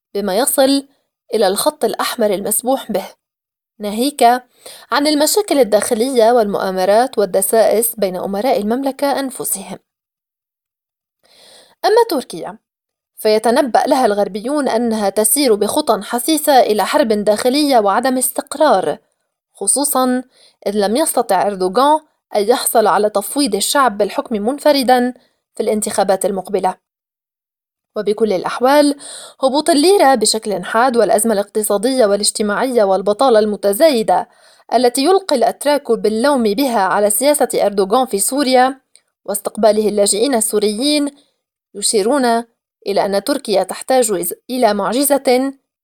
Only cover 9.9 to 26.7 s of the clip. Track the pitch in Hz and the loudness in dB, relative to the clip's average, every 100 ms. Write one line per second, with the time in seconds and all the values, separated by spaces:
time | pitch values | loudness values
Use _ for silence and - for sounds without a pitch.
9.9 | _ _ _ _ _ _ _ _ _ _ | _ _ _ _ _ _ _ _ _ _
10.9 | _ _ _ _ _ - - _ _ 349 | _ _ _ _ _ -20 -20 _ _ 0
11.9 | 440 453 294 - 170 - - _ _ _ | 2 2 -2 -6 -10 -14 -16 _ _ _
12.9 | _ _ - 214 214 233 247 285 - - | _ _ -4 0 2 2 2 2 0 2
13.9 | 269 233 202 196 202 214 302 262 226 240 | 2 2 0 -2 -4 -6 -4 -2 -2 -2
14.9 | 220 202 202 214 - 277 208 208 285 302 | -2 -2 0 0 2 2 2 2 0 0
15.9 | 208 208 240 277 311 302 269 214 208 190 | 0 -2 -4 -2 0 4 4 4 2 0
16.9 | 302 254 208 202 208 254 277 294 247 202 | 0 0 0 0 0 0 0 2 2 2
17.9 | 202 262 254 247 - - - 302 196 165 | 0 0 -2 -4 -6 -6 0 2 2 0
18.9 | - _ _ _ _ _ - 202 - 285 | -6 _ _ _ _ _ -10 -4 -2 -2
19.9 | 262 254 254 254 _ _ _ - 208 196 | -2 0 -2 -6 _ _ _ -6 -2 0
20.9 | 240 320 - 240 185 190 196 185 190 277 | 0 -2 -2 0 0 0 -2 -2 2 2
21.9 | 302 - _ _ 214 202 254 - 247 208 | 2 -2 _ _ -2 0 0 0 2 2
22.9 | 175 208 202 202 277 285 208 - 294 269 | 2 0 -2 -4 -2 -2 -2 -2 0 0
23.9 | 202 202 - - 220 208 285 302 285 240 | 0 -4 -4 -6 -4 -4 -2 0 2 2
24.9 | 254 247 247 _ _ _ - 214 214 208 | 2 2 -6 _ _ _ -8 -4 -2 -2
25.9 | 214 190 190 185 196 - 196 185 | -2 0 0 0 -4 -4 -2 -2